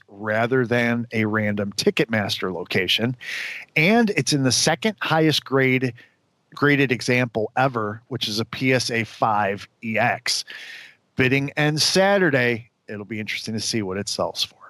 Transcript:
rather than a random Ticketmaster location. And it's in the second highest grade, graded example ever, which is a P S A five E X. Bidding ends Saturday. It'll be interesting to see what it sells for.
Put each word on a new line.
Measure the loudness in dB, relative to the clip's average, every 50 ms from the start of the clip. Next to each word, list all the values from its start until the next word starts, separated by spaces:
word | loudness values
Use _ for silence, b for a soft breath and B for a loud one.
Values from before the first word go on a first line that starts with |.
| _ _
rather | -16 -10 -4 -2 0 0 0 2 2 2 2
than | 2 2 2 2 2 0 -2 -2 -4
a | -2 0 0
random | 2 2 0 0 0 0 -2 -2 -4 -4
Ticketmaster | 0 0 0 2 2 0 0 0 -2 0 -2 -4 -4 -4 -6 -4
location. | -6 -6 -4 -2 -2 0 0 0 0 0 0 -2 B B B B B B B B B B B B
And | 2 2 4 4 4 4 2
it's | 2 0 0 0 2
in | 2 2
the | 2
second | 2 2 2 2 0 0 0 -4 -4 -2
highest | -2 0 2 4 4 4 2 0 -2
grade, | 0 2 2 4 4 2 2 0 -2 -4 b b b b b b _ _ _ _ _ -4
graded | 2 4 4 4 4 4 2
example | 0 -2 0 0 2 2 2 0 -2 -4 -4 -2 0 0
ever, | 0 0 0 -2 -4 -4 -4 -8 _ -10
which | -8 -6 -6 -4
is | -4 -4
a | -6
P | -6 -6 -4 0 2 2
S | 2 0 0
A | -2 -2 -4
five | -4 -2 0 0 2 2 2 0 0 -2 -4 -8 -16 _ _ -8
E | -4 -2 0
X. | 0 0 0 -2 -2 -4 -4 -4 -6 B B B B B B B B B B B B _ _ 0
Bidding | 2 2 2 2 0 -2 -2 0
ends | 0 0 2 2 0
Saturday. | 2 4 4 4 4 4 4 4 4 2 2 2 2 0 -2 -6 _ _ _ _ -12
It'll | -10 -10 -8
be | -8 -6 -8
interesting | -6 -6 -8 -8 -8 -6 -6
to | -4
see | -4 -2 -2 -2
what | -2 -2 -4 -4
it | -4 -6
sells | -4 -2 -2 -2 -2 -4 -6
for. | -8 -8 _ -20 -20